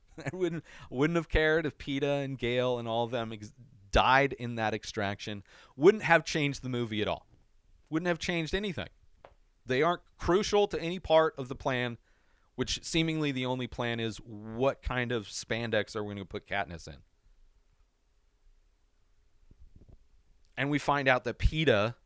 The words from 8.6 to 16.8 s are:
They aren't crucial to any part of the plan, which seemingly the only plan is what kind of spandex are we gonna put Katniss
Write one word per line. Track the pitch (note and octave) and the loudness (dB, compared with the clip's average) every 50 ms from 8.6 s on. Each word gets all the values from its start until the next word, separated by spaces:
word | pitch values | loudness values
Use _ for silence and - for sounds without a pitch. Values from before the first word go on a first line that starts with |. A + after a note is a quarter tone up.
| G#3 G#3 D#3+ - F2+ - - _ _ - - - - - _ _ _ _ _ _ - | -4 -4 -6 -6 -8 -10 -12 _ _ -20 -20 -20 -20 -20 _ _ _ _ _ _ -4
They | - B2+ C3 D3+ | -2 2 2 4
aren't | E3+ F3 F3 - _ _ - | 2 2 0 -6 _ _ -4
crucial | - - E3+ G3+ G#3 - - G#3 G3+ G3+ | 0 2 4 4 4 4 2 2 2 2
to | - D#3 | 0 -4
any | D#3 E3 F3+ F#3+ | -4 -4 -6 -4
part | - - D#3+ D#3+ D#3+ D#3+ - - | 0 4 6 6 6 4 0 -4
of | C3+ A#2+ | -8 -8
the | C3+ | -8
plan, | A#2 - C#3+ C3 B2 B2 A#2+ A#2 - _ _ _ _ _ _ _ _ _ _ _ | -4 -2 0 0 0 0 -2 -4 -8 _ _ _ _ _ _ _ _ _ _ _
which | - B2+ - - - - | -4 -4 -4 -4 -6 -6
seemingly | - - E3 E3 E3 D#3 D#3 D3+ C#3+ C3+ | -2 0 0 0 0 0 0 -2 -2 -2
the | B2+ B2+ | -2 -2
only | B2+ C3 B2+ B2+ | -2 -2 -2 -4
plan | A2+ - - B2 A#2+ A#2 A#2 | -6 -6 -4 -4 -4 -2 -2
is | A2+ A2+ G#2+ - | -4 -4 -6 -8
what | - A#2+ A2+ G#2 G#2+ A2 A2 A#2 C3 C3+ C3 - - | -12 -14 -14 -14 -12 -10 -4 0 2 2 0 0 -4
kind | - B2 B2+ B2 A#2 B2 | -4 -4 -2 -2 -2 -2
of | A#2 G2+ | -4 -4
spandex | - - - - - A#2 A2+ A#2 A2+ G#2+ G#2+ G2+ - - | -6 -10 -10 -6 -6 -4 -4 -2 0 0 0 0 -2 -4
are | G#2+ G#2+ | -8 -6
we | G#2 G2+ | -6 -8
gonna | G2+ G2 | -10 -10
put | - - G2+ - | -10 -10 -12 -8
Katniss | - F#2 G2+ G2 D2 F2 E2 | -6 -4 -4 -4 -4 -8 -14